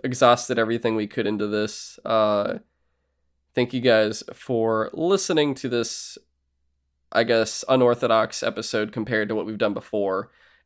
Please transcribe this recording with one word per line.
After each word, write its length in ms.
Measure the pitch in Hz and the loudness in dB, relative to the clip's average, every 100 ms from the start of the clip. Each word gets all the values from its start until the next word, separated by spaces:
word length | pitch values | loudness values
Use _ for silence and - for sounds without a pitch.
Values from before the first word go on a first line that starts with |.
exhausted 540 | 139 123 123 120 - 117 | -6 4 6 6 2 0
everything 360 | 113 117 117 | 0 0 0
we 120 | 110 104 | 0 -2
could 200 | - 107 | -2 -2
into 200 | 107 104 | -2 -2
this. 520 | 107 107 - - - | -2 -4 -6 -16 -12
Uh, 540 | - 110 107 104 101 - - _ _ _ _ _ _ _ _ | 0 2 4 2 0 -6 -12 _ _ _ _ _ _ _ _
thank 180 | - 123 | -2 -2
you 80 | 127 | 2
guys 420 | 123 110 107 110 - | 4 4 4 -2 -10
for 560 | - - 117 113 110 110 | -14 -4 0 2 0 -2
listening 640 | - 170 190 - 160 147 | -2 0 0 2 0 0
to 160 | 135 127 | -2 -4
this, 480 | 120 113 - - - _ _ _ _ _ _ _ _ _ | -2 -4 -8 -14 -18 _ _ _ _ _ _ _ _ _
I 140 | - | 0
guess, 400 | 120 117 110 - - | 2 2 0 -4 0
unorthodox 760 | 131 123 120 120 113 107 - | 4 4 4 2 2 0 -4
episode 500 | 113 107 117 110 107 | -6 -6 -4 -2 -2
compared 380 | 120 110 110 104 | -4 -2 -2 0
to 40 | |
what 120 | 110 95 | -4 -4
we've 100 | 107 | -2
done 160 | 110 | -2
before. 580 | 98 - 107 98 95 - _ _ _ | -2 -6 -4 -2 -2 -6 _ _ _